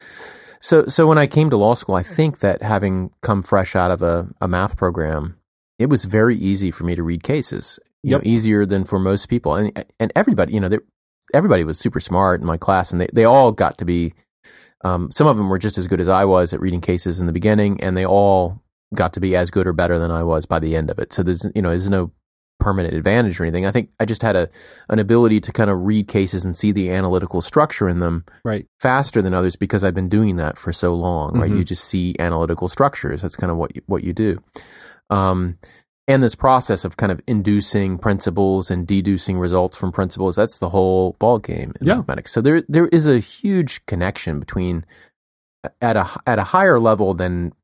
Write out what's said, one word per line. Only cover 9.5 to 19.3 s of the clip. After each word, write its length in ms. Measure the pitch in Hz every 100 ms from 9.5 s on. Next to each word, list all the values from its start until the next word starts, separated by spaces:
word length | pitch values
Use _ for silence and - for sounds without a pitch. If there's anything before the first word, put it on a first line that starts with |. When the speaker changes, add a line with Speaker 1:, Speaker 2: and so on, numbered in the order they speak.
| 82
Speaker 1:
And, 280 | 104 - - -
and 120 | 110 165
everybody, 380 | 220 202 -
you 60 | 107
know, 80 | 92
they, 100 | 107 - _ _ _ _
everybody 300 | 143 190 95
was 140 | 80 78
super 220 | 113 -
smart 400 | - 90 95 87
in 60 | 85
my 100 | 82
class, 340 | - 95 90
and 80 | 87
they, 80 | 90
they 120 | 117
all 280 | 113 135 123
got 240 | 101 82 -
to 60 |
be, 300 | 87 87 85 - _ _ _ - - _
um, 260 | 92 90 76
some 160 | - 151
of 100 | 110
them 120 | 98
were 100 | 95
just 180 | 107 98
as 80 | 90
good 120 | 92
as 80 | 90
I 160 | 95
was 280 | 98 92 87
at 80 | -
reading 200 | 92 87
cases 380 | 90 90 92 87
in 80 | 85
the 60 |
beginning, 480 | 85 107 107 104 98
and 140 | 95 92
they 100 | 92
all 560 | 101 101 95 90 101 - _ _
got 180 | 101 90
to 60 | 87
be 140 | 92